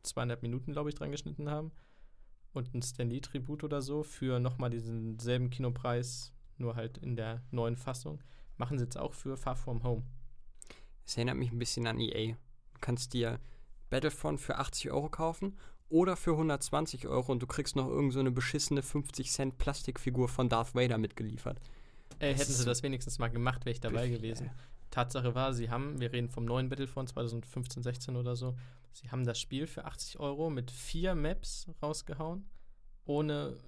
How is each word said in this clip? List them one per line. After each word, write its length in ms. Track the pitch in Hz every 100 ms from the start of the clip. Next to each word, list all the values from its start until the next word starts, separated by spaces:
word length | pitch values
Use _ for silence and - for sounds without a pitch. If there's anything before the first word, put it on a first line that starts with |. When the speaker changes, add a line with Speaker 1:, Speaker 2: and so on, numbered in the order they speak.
Speaker 1:
zweieinhalb 380 | - - 120 120
Minuten, 320 | 117 123 127
glaub 140 | 147 147
ich, 80 | 147
dran 160 | 147
geschnitten 380 | 143 - 143 147
haben. 220 | 151 156 - - - - - - - -
Und 200 | 135 127
ein 80 | 123
Stan 280 | 123 - 120
Lee-Tribut 540 | 123 147 139 127 147
oder 180 | 147 143
so 220 | 135 151
für 360 | 147 - 131 123
nochmal 300 | 123 123 123
diesen 500 | 117 113 113 113 110
selben 300 | 117 127 127
Kinopreis, 840 | 123 127 123 123 120 123 - - - - -
nur 180 | 120 113
halt 220 | 113 123
in 180 | 131 117
der 280 | 110 117 -
neuen 240 | 123 117 120
Fassung. 460 | - 127 151 151 - - - -
Machen 200 | 123 139
sie 80 | 120
jetzt 120 | -
auch 160 | 135
für 220 | - 139 135
Far 180 | 135 127
From 280 | - 123
Home. 200 | 123 117 123 - - - - - - - - -
Speaker 2:
Das 140 | - -
erinnert 200 | 120 131
mich 140 | 123
ein 80 | 117
bisschen 280 | 117 - 117
an 120 | 117
E 140 | 117
A. 220 | 110 110 117 - - -
Du 60 | -
kannst 340 | - 123 -
dir 260 | 123 117 117 - - - - -
Battlefront 500 | 131 147 147 156 147
für 180 | - -
achtzig 340 | 139 - 143
Euro 180 | 135 156
kaufen 480 | - 165 165 196 196 - - -
oder 280 | 160 180 180
für 200 | 175 156
hundertzwanzig 720 | 156 139 - 143 156 123 123
Euro 240 | 127 127
und 100 | 123
du 60 | 123
kriegst 280 | - 139 139
noch 120 | 131
irgend 260 | 127 139
so 60 | 131
eine 120 | 131
beschissene 500 | 123 127 151 - 139
fünfzig 500 | - 147 143 - 127
Cent 260 | - 135 127
Plastikfigur 680 | - 139 - 127 - 123 123
von 220 | - 123
Darth 240 | 117 117
Vader 240 | 123 123 113
mitgeliefert. 600 | 107 - 110 113 - - - - - - - -
Speaker 1:
Äh, 140 | 143
Speaker 2:
Das 100 | 135
Speaker 1:
hätten 100 | 139
Speaker 2:
ist 60 | 127
Speaker 1:
sie 60 |
Speaker 2:
so 20 | 120
Speaker 1:
das 160 | 120
wenigstens 380 | 139 127 - -
mal 80 | 113
gemacht, 380 | 117 123 123 -
wär 80 |
ich 80 | 117
dabei 260 | 117 117 123
Speaker 2:
Biff, 100 | 117
Speaker 1:
gewesen. 300 | 113 113 123
Speaker 2:
ja. 60 | - - - -
Speaker 1:
Tatsache 460 | - 123 135 123 123
war, 180 | 135
sie 160 | 123 117
haben, 300 | 123 139 147
wir 140 | 120
reden 160 | 123 120
vom 160 | - 117
neuen 240 | 123 131
Battlefront 400 | 135 135 - 131
zweitausendfünfzehn, 760 | - 120 117 113 131 127 123
sechzehn 320 | 123 123 - 123
oder 200 | 123 120
so, 200 | 127 127 - - -
sie 180 | - 117
haben 140 | 127 123
das 140 | 113
Spiel 280 | - 135 156
für 180 | - -
achtzig 340 | - - -
Euro 300 | 143 143 160
mit 220 | 135 127
vier 420 | - - 165 185 -
Maps 520 | 151 180 - - - 160
rausgehauen, 640 | 151 156 - 143 160 180 196 - - - - - -
ohne 520 | 147 151 147 143 -